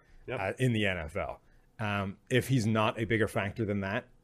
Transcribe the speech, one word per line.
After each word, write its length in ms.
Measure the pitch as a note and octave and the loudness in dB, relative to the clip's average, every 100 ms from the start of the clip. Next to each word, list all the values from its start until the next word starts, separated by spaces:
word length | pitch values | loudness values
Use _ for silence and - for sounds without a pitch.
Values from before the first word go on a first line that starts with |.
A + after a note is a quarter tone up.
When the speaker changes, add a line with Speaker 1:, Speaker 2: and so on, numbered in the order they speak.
| _ - - | _ -18 -8
Speaker 1:
Yep. 120 | B2 | -4
Speaker 2:
uh, 120 | F#2+ A2 | -4 0
in 140 | B2+ | 2
the 140 | A2 G2+ | 2 2
N 120 | F2+ | 0
F 180 | D#2 G2 | -4 -4
L. 240 | C#2 - - - _ - | -6 -8 -16 -20 _ -6
Um, 360 | G#2+ G2+ G2 F#2 _ | -2 0 -2 -6 _
if 180 | B2+ - | 0 2
he's 200 | C3 A2 | 2 2
not 340 | A2 A2 A2 | 2 2 0
a 40 | |
bigger 220 | A2 A2 G#2+ | 0 2 2
factor 380 | A2+ G2 - | 0 -4 -2
than 160 | G#2 G2+ | -2 0
that, 240 | F#2+ A2 - - | -2 -4 -6 -16